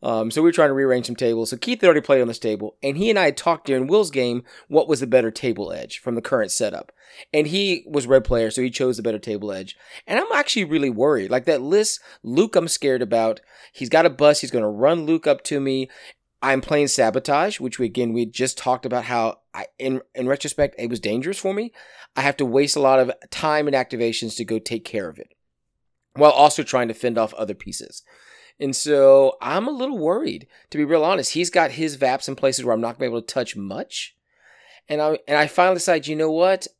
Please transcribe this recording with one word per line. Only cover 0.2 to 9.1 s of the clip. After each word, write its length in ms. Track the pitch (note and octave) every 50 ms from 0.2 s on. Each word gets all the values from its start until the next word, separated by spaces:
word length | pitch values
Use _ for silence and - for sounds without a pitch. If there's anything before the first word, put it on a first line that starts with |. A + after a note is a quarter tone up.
| A2 A2+
so 100 | A2+ D3+
we 80 | D#3 E3+
were 40 | E3
trying 180 | - D#3+ D3
to 40 | C#3
rearrange 320 | C3+ C#3 C3+ B2+ B2+ A#2+
some 100 | - A#2+
tables. 340 | - C3 A#2 A#2 A2+ A2+ A2
So 60 | - A#2
Keith 220 | - - B3 A3+ -
had 40 |
already 140 | F#3 D#3+ D3+
played 220 | C#3 - C#3+ C3 B2
on 60 | A#2+
this 100 | A#2 -
table, 380 | - A#2 G#2+ G2+ G#2 G#2+ - _ -
and 140 | C#3 C#3
he 140 | D3+ G3 A3+
and 80 | A3 G3+
I 80 | F#3
had 100 | D3+ C#3
talked 300 | - - - E3 D#3+ _
during 200 | - C3+ C3 C3
Will's 240 | C3+ F3 G#3+ G#3+ E3+
game 340 | C#3+ C3+ B2+ B2 A#2+ B2 A#2+ _ - - - _
what 200 | - D#3 D3 -
was 120 | D#3 B2+
the 60 | B2+
better 240 | B2 A2 B2+ A#2 A2+
table 420 | A2 - - C3 A2+ - G#2 E2+ A2+
edge 260 | - B1+ - - -
from 160 | _ B2+ A#2+
the 80 | A#2 A2+
current 280 | - - B2 G#2+ F#2+
setup. 400 | - - A2+ G#2 F2+ E2+ - _ _ _ _ _ - - - _ -
And 140 | D3+ D#3 D3+
he 360 | D#3+ G3 G3+ G3 F3+ - -
was 200 | - D3+ D3 B2+
red 180 | A#2+ C3+ C3+ B2
player, 260 | - C3 A#2 A2+ A2
so 120 | A2 - B2+
he 80 | B2+
chose 260 | A#2 - C#3 B2+ B2
the 60 | G#2+ G#2+
better 160 | A#2